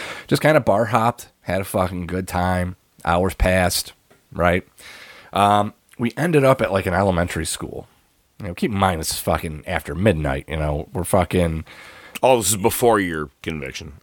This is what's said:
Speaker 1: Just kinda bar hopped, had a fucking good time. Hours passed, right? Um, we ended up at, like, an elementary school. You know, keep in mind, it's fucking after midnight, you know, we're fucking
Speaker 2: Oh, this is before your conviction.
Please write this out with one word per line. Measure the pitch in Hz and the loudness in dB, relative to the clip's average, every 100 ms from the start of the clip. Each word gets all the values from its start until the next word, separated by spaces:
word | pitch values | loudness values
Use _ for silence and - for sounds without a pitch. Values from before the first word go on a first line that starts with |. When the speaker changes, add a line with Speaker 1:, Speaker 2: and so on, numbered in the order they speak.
| - - - | -12 -14 -4
Speaker 1:
Just | - | 0
kinda | 151 156 | 4 4
bar | 117 101 113 | 4 2 2
hopped, | 117 113 - - _ | 2 2 -2 -8 _
had | - 92 | -6 -4
a | |
fucking | 98 104 92 92 85 | -2 -2 -2 -2 -6
good | 92 95 | -6 -4
time. | 90 90 90 90 90 _ _ | -2 0 0 -2 -6 _ _
Hours | - 87 92 | 0 2 2
passed, | - 92 92 90 - - - _ _ _ | 2 2 4 2 0 -6 -14 _ _ _
right? | - 87 92 - _ - - - - - | 0 2 2 -2 _ -20 -20 -20 -20 -6
Um, | - 101 104 104 - _ - | 2 4 4 0 -6 _ -6
we | 120 - | -4 -2
ended | 165 151 | 0 4
up | 135 - | 4 4
at, | 95 | 2
like, | 98 92 | 0 0
an | |
elementary | 87 98 87 85 - 80 | 2 2 2 0 -2 -6
school. | - - - - _ _ _ _ - | -6 -10 -12 -16 _ _ _ _ -14
You | 104 | -12
know, | |
keep | 87 180 | -4 -4
in | 101 | 2
mind, | 95 85 | 2 2
it's | 80 - | -4 -4
fucking | - 82 82 76 - | -2 -2 -2 -10 -6
after | 85 - 76 | -6 -6 0
midnight, | 104 82 73 67 - | 2 2 0 -4 -6
you | 80 | -4
know, | 76 73 - | -2 -4 -6
we're | 92 | -8
fucking | 85 101 87 90 85 80 - - - - - - | 0 0 2 2 0 -2 -8 -16 -20 -20 -20 0
Speaker 2:
Oh, | 123 127 | 2 4
this | 98 | 2
is | 107 | 0
before | 110 - 120 110 | 0 2 2 2
your | 90 80 73 - | 2 -2 -8 -10
conviction. | - 80 67 65 73 73 | -10 -8 -8 -12 -16 -14